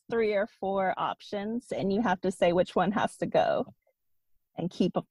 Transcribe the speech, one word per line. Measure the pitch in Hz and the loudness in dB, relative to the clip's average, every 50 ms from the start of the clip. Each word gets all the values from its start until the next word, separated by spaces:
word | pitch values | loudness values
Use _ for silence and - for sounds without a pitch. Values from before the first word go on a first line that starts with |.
| _ - | _ -4
three | - 233 226 208 208 | -2 0 0 2 2
or | 196 202 226 _ _ | 0 0 -2 _ _
four | - 190 196 196 190 185 - - | -4 -2 -2 0 0 0 0 -2
options, | 160 143 - - - - - 202 196 214 226 240 - - | -2 -4 -4 -6 -10 -10 -8 -6 -6 -6 -6 -6 -6 -6
and | - 110 151 190 | -6 -4 -2 0
you | 196 196 | 0 0
have | 233 220 180 - | 2 0 0 0
to | - 185 | -2 -4
say | 196 - - 175 175 | -2 2 2 2 4
which | 185 175 - - | 4 2 2 0
one | - 180 185 | 0 0 2
has | 208 208 110 - - - | 2 0 -2 -2 -2 -4
to | - | -4
go | - - - - - - - - - - _ _ _ _ _ _ _ _ _ _ _ _ _ _ _ _ - | 0 2 2 2 2 2 0 -2 -6 -10 _ _ _ _ _ _ _ _ _ _ _ _ _ _ _ _ -6
and | 165 175 | -6 -4
keep | - - 196 180 - - | -2 0 0 0 0 -2
up | 170 - | -6 0